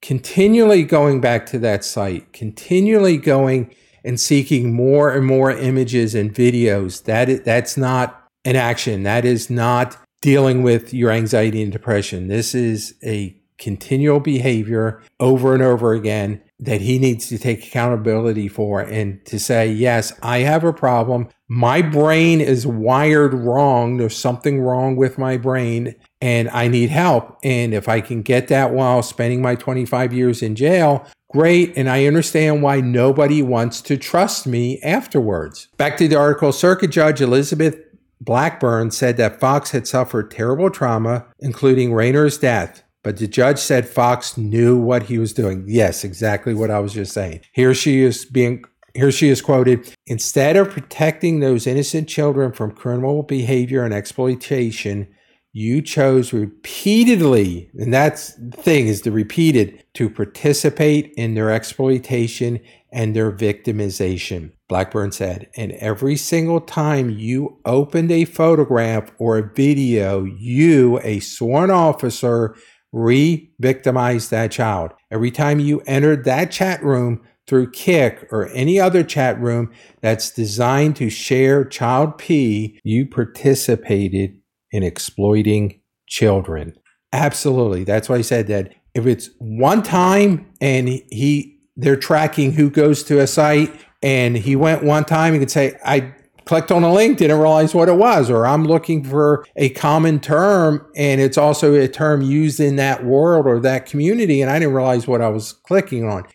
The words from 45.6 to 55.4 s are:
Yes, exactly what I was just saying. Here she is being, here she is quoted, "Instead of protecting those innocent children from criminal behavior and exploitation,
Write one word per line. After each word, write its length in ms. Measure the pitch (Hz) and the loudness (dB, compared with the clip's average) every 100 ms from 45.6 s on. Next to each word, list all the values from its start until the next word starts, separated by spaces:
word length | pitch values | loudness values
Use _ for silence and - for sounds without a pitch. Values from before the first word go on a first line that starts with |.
| 98 | -2
Yes, 360 | 113 101 78 | 0 0 -2
exactly 500 | 101 90 107 101 - | -10 -6 -4 -4 -4
what 160 | 110 110 | -4 -2
I 100 | 104 | -2
was 140 | 101 | -4
just 200 | 104 98 | -8 -8
saying. 280 | - 95 80 _ | -8 -8 -10 _
Here 200 | - 127 | 2 2
she 280 | 131 156 135 | 2 2 2
is 240 | 131 117 - | 2 0 -4
being, 380 | 127 123 123 - _ _ | 0 0 -2 -12 _ _
here 180 | - 139 | 0 0
she 180 | 135 151 | 2 2
is 120 | 131 | 2
quoted, 500 | - 135 127 123 - - - | 2 2 4 2 -2 -18 -10
"Instead 500 | 117 - - 143 180 | -8 -4 0 2 2
of 140 | 196 | 2
protecting 720 | - - - 156 156 175 156 | -2 -12 -4 -2 -2 -2 0
those 260 | 135 120 120 | 0 0 0
innocent 420 | 131 143 160 156 | -2 -2 -4 -6
children 440 | - 147 139 135 | -2 -2 0 -2
from 200 | 120 107 | -4 -8
criminal 520 | - 127 123 131 147 | -8 -6 -4 -2 -4
behavior 600 | 147 135 120 131 123 135 | -4 -4 -2 -2 0 -2
and 100 | 120 | -2
exploitation, 1120 | 104 104 - 127 127 - 139 120 107 101 101 98 _ _ _ | -4 -6 -4 -4 -4 -4 -4 -4 -6 -8 -8 -10 _ _ _